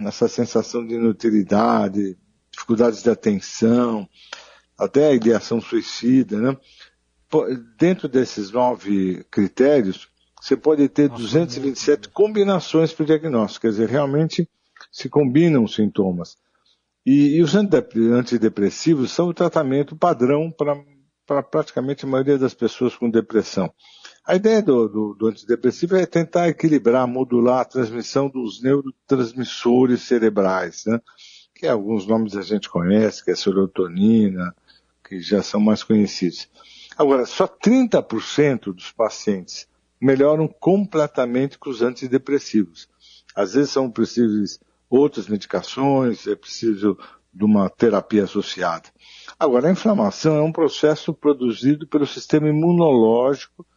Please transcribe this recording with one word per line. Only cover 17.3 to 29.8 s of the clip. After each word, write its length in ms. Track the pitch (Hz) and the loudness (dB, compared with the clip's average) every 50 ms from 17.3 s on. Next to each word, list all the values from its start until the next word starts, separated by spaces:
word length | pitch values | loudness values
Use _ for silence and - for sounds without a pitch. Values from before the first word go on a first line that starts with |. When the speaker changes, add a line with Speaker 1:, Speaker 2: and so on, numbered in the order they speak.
| 147 165 | 4 2
Speaker 1:
e 40 | |
os 120 | 175 143 151 | 2 4 2
antidep-, 580 | 208 208 196 160 127 - - - 113 113 117 | 2 2 2 2 0 0 0 0 0 2 2
antidepressivos 1000 | 120 123 123 - 120 113 110 107 - 104 101 95 - - - 160 165 139 123 - | 2 2 0 0 0 0 0 0 0 0 -2 -2 -2 -2 0 0 0 0 0 -2
são 160 | - - 170 175 | -2 -2 -2 -2
o 40 | |
tratamento 640 | 165 - 175 165 - 165 151 131 131 139 143 139 156 | 0 -2 -2 0 0 0 0 0 0 -2 -2 -4 -6
padrão 540 | 156 - 175 160 117 123 127 147 147 160 165 | -6 -4 -4 -2 0 0 0 0 0 -2 -4
pra, 280 | 160 - 147 143 143 143 143 _ _ _ _ _ _ _ _ | -6 -6 -4 -4 -4 -6 -10 _ _ _ _ _ _ _ _
pra 160 | - 143 143 | -4 -4 -4
praticamente 600 | 135 - - 156 151 - - 135 127 135 143 - - | -4 -2 -4 -4 -4 -4 -6 -6 -6 -6 -6 -8 -6
a 40 | 135 | -4
maioria 280 | 131 131 131 139 143 | -2 -2 0 0 0
das 160 | 135 131 120 | 0 0 -2
pessoas 420 | - - 120 110 - - 127 120 - | -2 -2 -4 -4 -2 -2 -4 -4 -2
com 140 | - 120 120 | -4 -4 0
depressão. 640 | 110 113 104 - 110 107 92 - - 101 90 80 - _ _ _ - _ - - - _ _ | 0 0 0 0 0 -2 -2 -2 -4 -4 -4 -4 -6 _ _ _ -20 _ -20 -20 -20 _ _
A 100 | - 180 | 0 0
ideia 240 | 190 208 220 226 214 | 2 2 2 2 2
do, 260 | 208 160 131 120 113 104 | 4 4 4 4 2 0
do, 260 | 104 107 107 104 101 | -2 -4 -4 -4 -4
do 120 | 101 110 113 | -2 -2 -2
antidepressivo 680 | 104 - - - 120 117 - 123 - - 175 175 190 | -2 -2 -2 -2 -2 0 0 -2 -2 -2 -2 0 0
é 80 | 185 175 | 0 0
tentar 460 | 170 - 170 165 165 - 175 175 170 | 0 0 -2 -2 0 0 0 0 0
equilibrar, 580 | 151 - - 165 151 131 101 117 120 127 127 123 | 0 0 0 2 2 2 2 2 2 2 2 0
modular 520 | 123 127 131 123 123 120 117 123 127 127 | -2 -4 -2 0 0 2 4 4 2 2
a 40 | 117 | 0
transmissão 640 | - - 131 120 107 117 120 110 - - 143 139 139 | -2 -4 -4 -4 -4 -6 -10 -8 -4 -2 -2 -2 -2
dos 320 | 131 131 120 104 95 110 | -4 -6 -8 -8 -8 -4
neurotransmissores 1400 | 120 131 139 143 135 135 - _ _ - 139 127 123 113 120 127 120 - - - - 120 120 127 | -2 0 0 0 -2 -6 -12 _ _ -2 0 0 0 -2 -6 -8 -8 -8 -8 -4 0 2 4 4